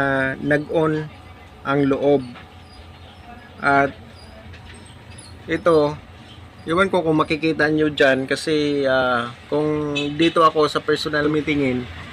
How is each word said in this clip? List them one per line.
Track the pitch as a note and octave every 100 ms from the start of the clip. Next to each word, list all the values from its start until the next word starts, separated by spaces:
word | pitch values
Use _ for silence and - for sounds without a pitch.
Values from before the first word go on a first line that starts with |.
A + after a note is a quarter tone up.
| C#3 C3+ C3 C3+
nag-on | C#3+ D3 D3+ E3+ D#3 D#3 D3+ - - - - -
ang | C#3 C#3+ C#3
loob. | C3 C#3 C#3 B2 - - - - - - - - - - - - -
At | C#3+ C#3 C#3 - - - - - - - - - - - - - - - -
ito, | D#3+ E3+ D#3 D3 D3+ - - - - - - -
iwan | E3+ G3
ko | F3+ D#3+
kung | D#3
makikita | D#3 D#3 D#3+ D3+ D3+
nyo | D#3 D3+
dyan | D3 C#3 C3 C3+
kasi, | C#3 E3 D3+ D3 C#3+ C3+
ah, | C3 B2+ A#2+ A#2+ B2 -
kung | D3 D3+ D3+ D3+ C#3+ D3 D3
dito | E3 E3+
ako | D#3+ D#3 D3
sa | D3+
personal | - D3 D#3 D3+ D3
meetingin, | D3+ D3 C#3+ C3 B2 B2 - -